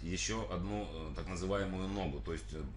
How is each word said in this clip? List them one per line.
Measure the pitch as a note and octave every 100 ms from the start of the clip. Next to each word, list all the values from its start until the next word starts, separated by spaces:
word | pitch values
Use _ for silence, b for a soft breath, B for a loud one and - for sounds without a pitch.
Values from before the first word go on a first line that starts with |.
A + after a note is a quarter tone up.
еще | E2 F2+ - A2 G#2+
одну, | F2+ F#2+ G#2 F2+
э, | D#2+ D#2 D2
так | E2+
называемую | F2+ F#2 G2 F#2+ F#2 F#2+
ногу, | G2+ F#2 C#2+
то | -
есть, | D#2+ -
э, | D#2 C#2